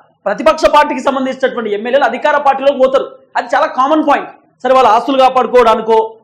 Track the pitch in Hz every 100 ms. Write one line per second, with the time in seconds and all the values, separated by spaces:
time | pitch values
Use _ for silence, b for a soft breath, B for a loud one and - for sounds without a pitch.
0 | _ _ 196 202 277 294 311 294 294 262
1 | 277 262 262 254 262 240 214 202 233 269
2 | 247 240 302 294 214 - 277 254 262 -
3 | - - _ - 262 269 302 - 269 311
4 | 302 247 - - _ _ 254 262 247 220
5 | 240 269 254 254 233 247 226 220 220 220
6 | 220 -